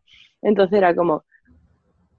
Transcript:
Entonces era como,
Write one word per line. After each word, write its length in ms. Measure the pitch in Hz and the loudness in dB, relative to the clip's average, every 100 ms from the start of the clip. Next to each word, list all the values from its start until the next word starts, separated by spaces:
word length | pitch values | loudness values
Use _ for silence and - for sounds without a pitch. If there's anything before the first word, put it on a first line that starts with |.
| _ - _ _ | _ -20 _ _
Entonces 360 | 208 202 185 208 | -2 0 0 2
era 180 | 180 170 | 0 0
como, 280 | 175 147 - _ _ _ _ _ _ _ _ | -2 -4 -8 _ _ _ _ _ _ _ _